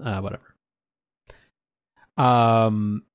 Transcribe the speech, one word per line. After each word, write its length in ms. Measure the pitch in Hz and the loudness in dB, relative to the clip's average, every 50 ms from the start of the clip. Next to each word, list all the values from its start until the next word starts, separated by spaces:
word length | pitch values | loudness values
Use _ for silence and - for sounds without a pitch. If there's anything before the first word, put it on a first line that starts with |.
| - | -10
uh, 180 | 120 101 95 95 | -8 -6 -6 -6
whatever. 320 | 95 - - - _ _ _ _ _ _ _ _ _ _ _ _ _ _ _ _ _ - _ _ _ _ _ _ _ _ _ _ _ _ _ _ _ _ | -8 -10 -12 -16 _ _ _ _ _ _ _ _ _ _ _ _ _ _ _ _ _ -20 _ _ _ _ _ _ _ _ _ _ _ _ _ _ _ _
Um, 880 | - 135 127 123 120 117 113 113 113 113 113 107 107 107 104 104 110 - _ _ | 0 2 2 4 4 4 4 4 2 2 2 0 -2 -2 -4 -4 -6 -10 _ _